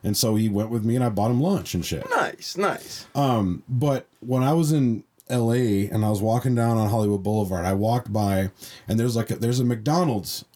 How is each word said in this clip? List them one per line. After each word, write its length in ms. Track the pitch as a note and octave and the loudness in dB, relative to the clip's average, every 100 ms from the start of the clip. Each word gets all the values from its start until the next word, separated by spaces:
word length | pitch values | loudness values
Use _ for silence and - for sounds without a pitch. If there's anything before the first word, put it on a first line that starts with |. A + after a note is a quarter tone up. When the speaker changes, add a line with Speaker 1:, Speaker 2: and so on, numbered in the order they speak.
Speaker 1:
And 120 | G#2 G2+ | -4 0
so 200 | A2+ G#2+ | 2 2
he 120 | A2 | 2
went 220 | G2+ A2 | 0 -2
with 140 | A#2 | -2
me, 100 | A2 | 0
and 80 | B2 | 0
I 40 | A#2+ | 0
bought 240 | G2+ A2 | 0 0
him 80 | B2 | 2
lunch 340 | E3 G3 - | 2 0 -2
and 100 | F2+ | -4
shit. 240 | D#2 - - | -4 -6 -2
Speaker 2:
Nice, 480 | A#4 A#2 - - - | -2 -2 -6 -10 -4
nice. 500 | G3 - - - - C#3+ | -2 -4 -10 -16 -6 0
Speaker 1:
Um, 480 | C#3 A#2 F#2+ F2 - | 2 2 0 -2 -4
but 380 | B2+ D3 C3 - _ | -2 0 0 -4 _
when 240 | A#2 B2+ | -4 0
I 80 | C3+ | 2
was 180 | D#3+ D3+ | 2 2
in 320 | D#3 B2+ A2+ - _ - | 2 2 0 -6 _ -4
L 240 | B2 A2+ | 0 2
A 360 | A#2+ A#2+ G2 G2 | 2 2 2 0
and 160 | G#2+ | 0
I 60 | G#2+ | 0
was 120 | G#2 | 2
walking 320 | A2 A2+ B2+ | 0 0 0
down 220 | A#2+ A#2 A2+ | 2 2 2
on 120 | G#2+ | 2
Hollywood 360 | A2 G#2 G2+ | 2 2 0
Boulevard, 400 | F#2+ G#2+ G2 F#2 | 0 0 0 -2
I 80 | F2+ | 0
walked 380 | G2 A2 A#2+ A2+ | 0 0 0 -2
by, 400 | G#2+ G2+ G2 F#2+ - - - - | -2 2 2 0 -6 -18 -12 -2
and 140 | A2 | 0
there's, 160 | B2 A#2 | 2 0
like, 160 | A2+ | -2
a, 20 | |
there's 240 | - A#2 B2 | -2 0 0
a 60 | |
McDonald's 800 | B2 A#2 A2 E3 E3+ G#2+ F2 - - | 0 0 0 0 2 -2 -4 -10 -10